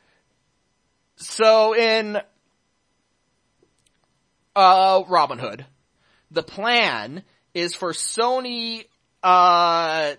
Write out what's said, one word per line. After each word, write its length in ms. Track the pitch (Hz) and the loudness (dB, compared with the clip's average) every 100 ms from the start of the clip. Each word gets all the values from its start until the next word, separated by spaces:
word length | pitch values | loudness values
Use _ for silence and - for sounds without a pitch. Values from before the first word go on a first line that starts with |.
| _ _ _ _ _ _ _ _ _ _ _ _ | _ _ _ _ _ _ _ _ _ _ _ _
So 580 | - - 220 220 220 220 | -16 0 2 4 2 0
in, 420 | 226 220 214 208 - _ _ _ _ _ _ _ _ _ _ _ _ _ _ _ _ _ _ _ _ _ _ | 0 -2 -4 -8 -10 _ _ _ _ _ _ _ _ _ _ _ _ _ _ _ _ _ _ _ _ _ _
uh, 480 | 202 185 190 190 190 185 | 2 4 6 4 2 2
Robin 300 | 175 139 123 | 0 0 -4
Hood, 280 | 113 117 135 _ _ _ _ _ _ | -10 -12 -18 _ _ _ _ _ _
the 120 | 156 | -8
plan 800 | 160 - 226 240 190 117 107 170 - _ _ | -8 -8 -2 0 0 -4 -8 -14 -18 _ _
is 220 | 175 175 | -8 -8
for 180 | - 180 | -6 -8
Sony, 960 | 165 - 214 240 254 247 240 226 226 - _ _ _ | -8 -8 -4 -2 -2 -6 -8 -10 -12 -16 _ _ _
uh, 920 | 185 180 180 175 175 170 165 160 147 | 2 4 6 4 2 0 -2 -2 -4